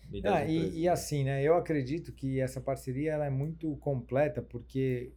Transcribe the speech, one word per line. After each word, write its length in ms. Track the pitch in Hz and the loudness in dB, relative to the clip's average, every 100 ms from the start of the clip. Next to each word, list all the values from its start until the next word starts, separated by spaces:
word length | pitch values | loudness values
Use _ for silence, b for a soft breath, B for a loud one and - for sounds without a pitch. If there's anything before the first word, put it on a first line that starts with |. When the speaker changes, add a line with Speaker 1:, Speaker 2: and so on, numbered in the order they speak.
| - | -12
Speaker 1:
e 100 | 143 | -2
das 120 | 202 | 2
Speaker 2:
Ah, 120 | 190 160 | 2 2
e, 100 | 160 | 0
Speaker 1:
empresas, 180 | 185 165 | 0 0
Speaker 2:
e 60 | |
Speaker 1:
né? 40 | 170 | 2
Speaker 2:
assim, 340 | 165 - 143 | 2 0 0
né? 180 | 135 139 | 0 2
Eu 120 | 143 170 | 4 4
acredito 560 | 165 151 127 165 165 | 4 0 0 -4 -6
que 280 | - 135 131 | -6 -2 0
essa 200 | 127 131 | 0 -2
parceria, 520 | 131 131 - 127 156 | -4 -4 -4 -2 -2
ela 120 | 151 143 | 0 0
é 40 | |
muito 460 | 135 151 160 160 143 | -2 -2 -4 -6 -4
completa, 640 | 143 131 117 127 147 127 | -2 -2 0 2 2 0
porque 720 | - 117 - 135 131 123 123 | -6 -10 -6 -2 0 0 -4